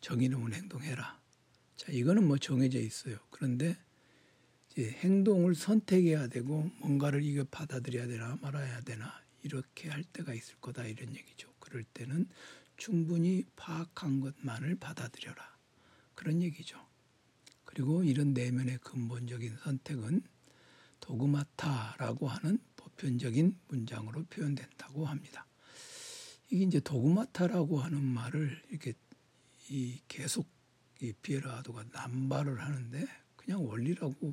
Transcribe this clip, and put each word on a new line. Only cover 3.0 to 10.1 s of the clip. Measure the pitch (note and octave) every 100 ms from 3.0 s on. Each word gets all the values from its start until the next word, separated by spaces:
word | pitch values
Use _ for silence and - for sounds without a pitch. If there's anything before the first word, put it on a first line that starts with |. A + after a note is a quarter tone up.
| - G#2 -
그런데 | - C3+ B2 E3 F3 _ _ _ _ _ _ _ _ _
이제 | - A2+
행동을 | - F3+ G3 G3 F#3 F3
선택해야 | D#3+ F#3+ A3 - F#3 E3+ D3+ B2
되고, | B2 B2+ D#3 D#3+ -
뭔가를 | - C#3 C#3+ C#3+
이거 | D3 C#3+
받아들여야 | C3+ - D3+ B2+ B2+ B2 A#2+
되나 | A#2 A2+ C3
말아야 | C#3+ C#3+ C3+ A#2+
되나, | A#2 A2+ A#2 - - _
이렇게 | C#3+ C3+ - - D#3+
할 | D3
때가 | F3